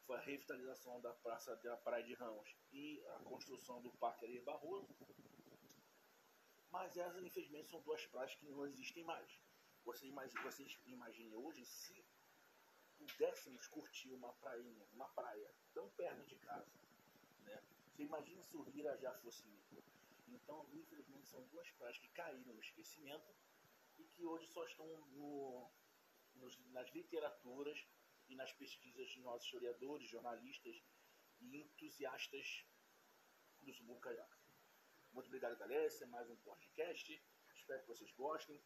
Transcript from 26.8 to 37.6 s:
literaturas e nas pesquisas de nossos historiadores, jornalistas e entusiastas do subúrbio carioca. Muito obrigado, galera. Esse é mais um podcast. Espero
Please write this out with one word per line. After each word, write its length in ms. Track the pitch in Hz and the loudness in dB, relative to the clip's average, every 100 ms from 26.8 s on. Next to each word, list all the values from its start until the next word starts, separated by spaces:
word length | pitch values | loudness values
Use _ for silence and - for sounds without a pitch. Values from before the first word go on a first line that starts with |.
| 127 | 0
literaturas 960 | 160 175 165 147 - 127 127 143 156 - - - - - | -2 2 4 4 2 -4 2 2 2 -4 -14 -20 -20 -12
e 60 | |
nas 180 | 131 123 | -4 -2
pesquisas 560 | - 135 - 127 120 123 | -2 -6 -6 -8 -4 -2
de 120 | 123 | -2
nossos 240 | 123 120 | 0 2
historiadores, 640 | - 123 120 120 135 147 117 | 2 4 4 4 2 0 0
jornalistas 760 | 117 120 113 123 - 117 113 - - - - - - | -2 0 -2 -2 -4 -4 -6 -12 -20 -20 -20 -20 -12
e 160 | 247 269 | -8 -6
entusiastas 1080 | - - 156 - 131 - - 139 - - - - - - - - - - - - | -8 -6 -8 0 0 2 0 2 0 0 -4 -18 -20 -20 -20 -20 -20 -20 -20 -12
do 100 | 139 | -10
subúrbio 300 | 123 117 120 | -8 -8 -4
carioca. 340 | 131 113 107 - - - - - - - - | -2 -2 -4 -12 -20 -20 -20 -20 -20 -20 -8
Muito 160 | 120 - | -6 -2
obrigado, 280 | - - - | 4 6 6
galera. 300 | - 151 156 | 6 10 8
Esse 180 | - | 6
é 20 | 127 | -2
mais 220 | 120 117 | -2 -2
um 80 | 110 | -4
podcast. 880 | 139 - - - 170 156 - 151 - - - | -10 -12 -8 2 4 4 -2 -6 -8 -20 -18
Espero 260 | - | -14